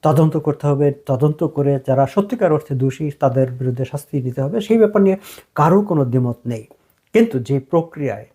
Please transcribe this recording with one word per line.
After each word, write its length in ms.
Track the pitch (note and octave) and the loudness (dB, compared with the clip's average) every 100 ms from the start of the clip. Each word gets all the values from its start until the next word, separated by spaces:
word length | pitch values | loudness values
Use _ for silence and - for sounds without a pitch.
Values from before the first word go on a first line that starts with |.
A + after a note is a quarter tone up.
তদন্ত 360 | D#3 D3+ D#3+ D3+ | 2 4 2 2
করতে 300 | D3+ C#3+ D3 | -4 -2 -2
হবে। 240 | C#3+ C#3+ | 2 0
তদন্ত 520 | C#3 - C3 D3 D3+ | 0 -4 0 0 0
করে 360 | D#3+ D3 C#3 C#3 C3+ | -4 -2 0 -2 0
যারা 200 | C3 C3+ | 0 2
সত্যিকার 460 | - G3+ B3 F#3+ | 0 -2 0 0
অর্থে 220 | D3+ - C3 | 0 -2 -2
দোষী 360 | C3 B2+ D#3 C#3 | -2 -2 -8 -2
তাদের 320 | C3+ B2 B2+ | 0 2 -2
বিরুদ্ধে 340 | B2 B2+ B2 C3 | -2 -6 -4 -6
শাস্তি 360 | C#3+ - D3 | -8 -6 -6
দিতে 200 | B2+ B2+ | -6 -4
হবে, 200 | C#3 A3 | -4 -4
সেই 160 | G3+ A3+ | 0 2
ব্যাপার 240 | G#3+ G#3 | 4 4
নিয়ে 160 | G3 F#3+ - - _ - | 2 2 -6 -20 _ 0
কারো 260 | D3+ F#3+ | 4 4
কোনো 240 | G#3 E3 C3 | 2 0 0
দ্বিমত 320 | B2+ B2 A#2+ A#2+ | 0 -2 -4 -8
নেই। 220 | A#2 G#2+ _ _ _ _ | -10 -12 _ _ _ _
কিন্তু 260 | G#3+ A3+ C3+ | 0 2 0
যে 200 | A2+ C#3 | -2 -4
প্রক্রিয়ায় 680 | C3 E3+ E3 D3+ C#3 G#2+ A2+ | 0 -2 -2 -8 -8 -8 -12